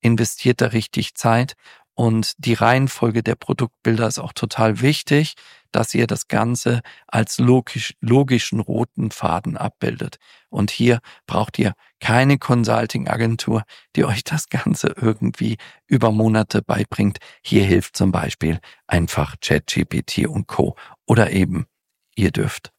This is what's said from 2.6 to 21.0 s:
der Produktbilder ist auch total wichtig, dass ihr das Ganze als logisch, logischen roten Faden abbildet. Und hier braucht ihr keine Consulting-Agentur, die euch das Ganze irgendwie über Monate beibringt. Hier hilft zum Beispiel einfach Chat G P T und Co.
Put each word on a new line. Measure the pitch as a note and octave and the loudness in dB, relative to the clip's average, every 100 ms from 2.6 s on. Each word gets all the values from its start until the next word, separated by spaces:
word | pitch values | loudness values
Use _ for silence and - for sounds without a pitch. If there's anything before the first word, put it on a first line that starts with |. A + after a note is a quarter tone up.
| A2+ B2+ C3+ - A#2+ A2+ | 4 4 2 0 0 0
der | A2+ A2+ | -2 -4
Produktbilder | - C3+ B2 _ - A2+ A2+ | -4 -4 -4 _ -2 0 0
ist | - | -4
auch | - | -10
total | - A2+ - A2+ G#2+ | -8 -8 0 0 2
wichtig, | C3 D3+ - C#3+ D#3 - - - _ | 0 0 2 2 2 -6 -20 -20 _
dass | - A2+ | -2 0
ihr | - A#2+ | 0 0
das | G#2+ - | -2 -2
Ganze | G#2+ A2+ A#2+ - A#2+ - - _ | -2 0 -2 -2 -2 -4 -20 _
als | - A2 - | -2 -2 0
logisch, | B2 B2+ A#2+ - - - | 4 4 2 -8 -10 -8
logischen | A#2 B2 C#3 B2 - A2+ | 2 4 4 0 0 -4
roten | G#2+ A2+ A#2+ - A2 | -4 -4 -4 -4 -6
Faden | - E2+ E2 F2 - | -6 -6 -6 -6 -6
abbildet. | - - - - - - _ _ _ | -8 -6 -6 -6 -10 -12 _ _ _
Und | - G#2 | -4 -4
hier | - A#2 A#2 - - - | 0 2 2 0 -20 -6
braucht | - G#2 - | -4 -4 -2
ihr | G3+ - _ _ | -2 -2 _ _
keine | - A2+ C3+ C#3 | 0 2 4 2
Consulting-Agentur, | - B2 A2+ A2+ A2+ - C3+ - A#2 A#2 - A2+ G#2 - _ - | 2 2 2 0 -2 -4 -4 -2 0 -2 0 -2 -2 -18 _ -2
die | - | 0
euch | G2 | 0
das | - D#3 - | -4 -6 -4
Ganze | C3 - - - - | -4 -2 -2 -2 -2
irgendwie | A2+ A2 - - A2+ A2+ - - _ | -2 0 -4 -2 -4 -4 -10 -20 _
über | C3+ A2+ | 2 2
Monate | G#2+ A2+ A2 G#2+ G#2 | 4 2 2 2 -2
beibringt. | G#2 - G2 - G2+ - - - | 0 -2 -2 0 -2 -2 -16 -20
Hier | - G#2+ G2 | 0 2 4
hilft | F#2+ - - | 2 0 0
zum | F#2+ | 0
Beispiel | F2 D#2+ - D#2 E2 - - _ | 0 -4 -4 -2 -2 -6 -20 _
einfach | F2 E2+ - C#2+ - | -2 0 -2 -4 -4
Chat | - D#2 - | -2 -2 0
G | - - | -4 -2
P | E2 | -4
T | - - D2+ | -4 -2 -2
und | D#3 G#2+ | -2 -6
Co. | - - - - - | -2 -2 -2 -18 -20